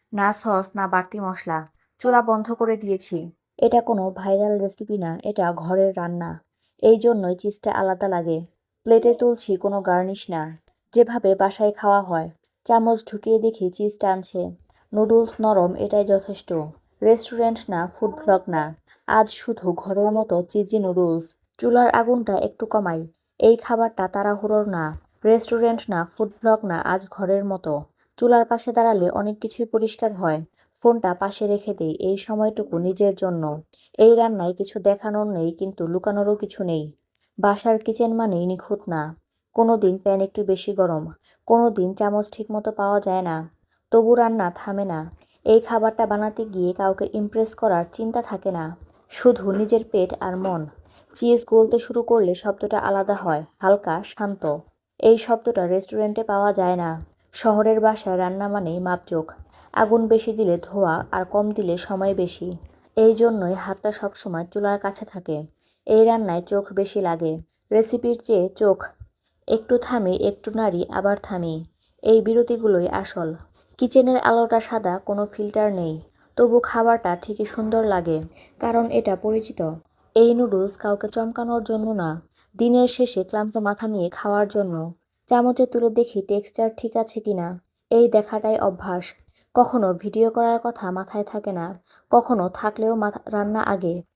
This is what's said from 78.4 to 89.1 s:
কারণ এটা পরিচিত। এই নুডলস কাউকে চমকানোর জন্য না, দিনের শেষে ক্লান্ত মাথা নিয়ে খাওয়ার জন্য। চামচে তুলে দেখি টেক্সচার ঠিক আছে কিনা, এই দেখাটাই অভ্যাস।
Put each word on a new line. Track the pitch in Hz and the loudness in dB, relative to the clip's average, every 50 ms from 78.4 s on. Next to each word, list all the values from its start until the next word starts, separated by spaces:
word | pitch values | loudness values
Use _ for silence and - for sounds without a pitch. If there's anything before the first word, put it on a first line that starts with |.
| - _ _ - | -20 _ _ -6
কারণ | - 233 226 233 233 226 | -4 -2 0 0 0 0
এটা | 233 233 226 220 190 | 0 0 0 0 -2
পরিচিত। | 185 - 214 214 220 220 - - - 175 160 160 160 - _ _ _ _ _ - | -2 -2 -2 -2 -2 -4 -6 -6 -6 -6 -6 -6 -8 -14 _ _ _ _ _ 4
এই | 220 226 233 240 | 6 6 6 6
নুডলস | 233 247 226 202 185 190 202 196 - | 4 2 0 0 0 0 -2 -4 -6
কাউকে | - 214 202 202 - 208 | -4 -4 -2 -2 -4 -6
চমকানোর | - 226 226 226 233 - 233 233 233 233 214 | -4 -4 -4 -4 -4 -6 -6 -4 -4 -4 -2
জন্য | 220 226 220 214 220 | -2 -4 -4 -2 -2
না, | 220 202 175 160 156 170 - _ _ _ _ _ _ - | -2 -2 -2 -4 -4 -6 -10 _ _ _ _ _ _ 0
দিনের | 226 240 240 247 247 247 | 2 4 4 4 4 4
শেষে | 247 - 254 240 - 190 185 | 2 0 -2 0 0 -2 -4
ক্লান্ত | 185 - 214 214 214 208 226 | -4 -4 -4 -4 -4 -4 -2
মাথা | 214 202 208 208 226 220 | -2 -2 -2 -4 -4 -6
নিয়ে | 214 202 175 175 | -4 -2 -4 -4
খাওয়ার | 180 - - 208 202 208 208 202 | -4 -6 -4 -2 0 0 0 0
জন্য। | - 214 202 185 170 160 160 170 170 _ _ _ _ _ _ - | 0 -2 -2 -2 -2 -6 -6 -8 -12 _ _ _ _ _ _ 0
চামচে | 254 240 240 247 247 247 254 | 2 4 4 2 2 2 0
তুলে | 247 - 240 233 233 | 0 0 2 0 2
দেখি | 220 233 240 233 - 202 | 2 2 0 0 -2 -6
টেক্সচার | 190 - 202 202 208 - - - 226 226 220 - | -4 -2 -2 -2 -4 -4 -4 -2 -2 -2 -4 -4
ঠিক | - 226 - 233 | -8 -6 -4 -4
আছে | 220 220 - 226 | -4 -4 -6 -8
কিনা, | 214 214 202 180 170 170 180 175 - _ _ _ _ - | -6 -4 -4 -4 -4 -6 -8 -12 -16 _ _ _ _ 2
এই | 233 233 240 233 | 4 6 6 6
দেখাটাই | 233 214 214 - - 214 214 214 220 - | 6 4 2 0 -4 -4 -2 0 0 0
অভ্যাস। | - 196 185 175 - 196 180 180 180 - | 0 -2 -2 -4 -6 -6 -6 -6 -6 -8